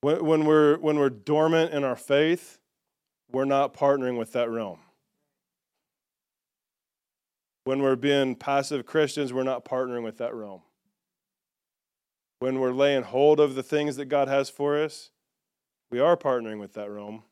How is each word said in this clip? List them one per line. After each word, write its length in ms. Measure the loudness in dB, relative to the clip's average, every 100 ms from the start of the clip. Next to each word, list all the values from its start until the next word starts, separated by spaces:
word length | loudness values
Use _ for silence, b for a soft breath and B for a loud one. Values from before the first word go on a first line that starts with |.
When, 240 | 0 0 2
when 200 | 2 4
we're, 320 | 6 6 4
when 200 | 2 2
we're 120 | 0
dormant 640 | -2 -2 0 4 2 2
in 100 | -2
our 120 | -4 -6
faith, 640 | 0 2 2 0 -6 -20 _ _ _ _ _ _ _
we're 140 | -4 0
not 280 | 2 0
partnering 440 | 0 2 2 0 -4
with 160 | -4
that 160 | -2 -2
realm. 300 | -2 -6 -10 _ _ _ _ _ _ _ _ _ _ _ _ _ _ _ _ _ _ _ _ _ _ _ _ _ _ _ _ -4
When 160 | 0
we're 140 | 2 2
being 400 | 2 2 0 -2
passive 500 | -2 -2 -2 -6 -4
Christians, 480 | 0 0 -2 -6
we're 100 | -4
not 220 | -4 -4 -6
partnering 380 | -6 -4 -6
with 160 | -8 -8
that 140 | -8
realm. 280 | -8 -14 -16 _ _ _ _ _ _ _ _ _ _ _ _ _ _ _ _ _ _
When 200 | -6 -2
we're 140 | -2
laying 300 | 2 2 2
hold 360 | -2 2 4 6
of 160 | 4 0
the 80 |
things 320 | -4 -2 -2 -6
that 100 | -4
God 220 | -2 0
has 220 | 0 -2
for 320 | -4 -2 -2
us, 280 | -4 -8 -20 _ _ _ _ _ _ _ _
we 80 | 0
are 180 | 2 2
partnering 420 | 2 -2 -4 -10
with 140 | -12
that 160 | -12 -12
realm. 340 | -12 -14 -16 _